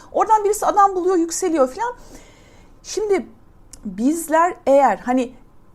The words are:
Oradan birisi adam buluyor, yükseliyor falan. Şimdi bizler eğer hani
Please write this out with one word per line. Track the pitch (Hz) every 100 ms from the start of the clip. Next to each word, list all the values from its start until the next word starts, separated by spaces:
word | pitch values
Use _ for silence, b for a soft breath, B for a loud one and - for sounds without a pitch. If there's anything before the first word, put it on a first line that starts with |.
| B
Oradan | - 403 440
birisi | 403 415 -
adam | 370 392 370
buluyor, | 349 381
yükseliyor | 330 - 370 320 254
falan. | - 480 480 B B B B B B B -
Şimdi | - - 415 381 220 - - - - - 208
bizler | 185 247 330 320 311 349 - -
eğer | 277 262 190
hani | - 254 247 - - - -